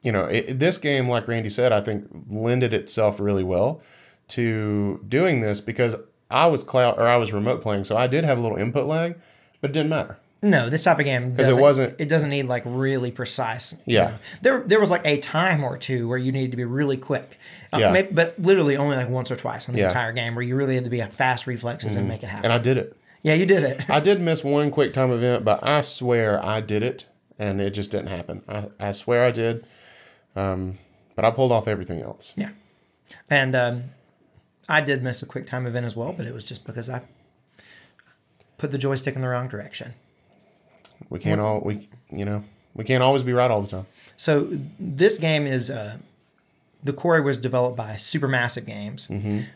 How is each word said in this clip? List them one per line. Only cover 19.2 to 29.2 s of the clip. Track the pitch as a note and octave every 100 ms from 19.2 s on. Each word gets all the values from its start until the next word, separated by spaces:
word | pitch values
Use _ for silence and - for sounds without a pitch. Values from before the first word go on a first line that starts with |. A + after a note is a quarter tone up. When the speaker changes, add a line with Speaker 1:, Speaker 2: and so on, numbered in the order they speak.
| B2
Speaker 2:
or | B2
twice | B2 A#2 -
in |
the | A#2+
Speaker 1:
Yeah. | F#2+
Speaker 2:
entire | B2 A2+
game | A#2+ A#2 A#2
where |
you | B2 C3+
really | C3+ B2+
had |
to | A#2+
be | A#2+
a | G#2
fast | - C3 A#2+ B2+
reflexes | A#2+ A#2+ - A2 G2+
and |
Speaker 1:
Mm-hmm. | G2
Speaker 2:
make | G2
it | F#2+
happen. | G2 A#2
Speaker 1:
And |
I | A#2
did | A#2+ B2+
it. | - - _ _
Speaker 2:
Yeah, | D#3
you | D#3+ F#3
did | F#3+
it. | C#3 - -
<laughs> |
Speaker 1:
I | D3
did | F#3+ G3
miss | E3+ D#3+
one | C#3 C#3+ D3
quick | D3 C#3
time | C3+ B2+
event, | A#2+ B2 B2
but | G#2+ -
I | C3+ D3
swear | C#3 - B2 A#2 A2 G2+
I | G2 A2
did | G#2 G#2
it, | B2 - - _ _ -
and | G#2 G2
it | G2
just | G2 G2
didn't | G2+ -
happen. | F2 - F#2+ -
I, | G#2 G#2 -
I | G#2
swear | G2 - A#2+